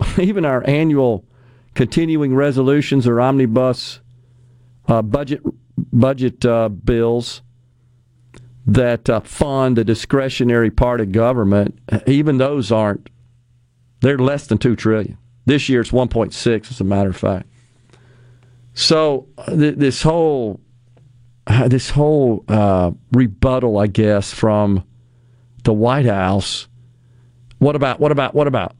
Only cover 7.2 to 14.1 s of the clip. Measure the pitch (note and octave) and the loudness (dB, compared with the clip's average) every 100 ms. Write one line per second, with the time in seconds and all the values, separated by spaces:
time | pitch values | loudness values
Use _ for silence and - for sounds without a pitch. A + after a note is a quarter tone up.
7.2 | A#2+ - - _ _ _ _ _ _ _ | -6 -14 -20 _ _ _ _ _ _ _
8.2 | _ - - - - A2 A#2+ A#2 - A2 | _ -20 -20 -6 0 2 2 0 -2 -2
9.2 | - - D3+ C3+ C3 A#2 G#2+ A2 - C3+ | -4 -6 -4 0 0 0 0 -2 -2 -2
10.2 | C3+ - A#2+ A#2 A2 - B2 A#2+ G#2 G2+ | -2 -2 0 2 2 0 0 0 -2 0
11.2 | A#2 B2+ G2+ G2+ G2+ - - G#2+ - C#3 | 0 0 2 2 0 -6 -6 -2 0 2
12.2 | D3+ C3 C3+ D3 G#2 A2 G#2+ G2+ - _ | 2 0 0 -2 -2 0 0 -4 -10 _
13.2 | _ _ _ _ _ _ _ _ C3 | _ _ _ _ _ _ _ _ 0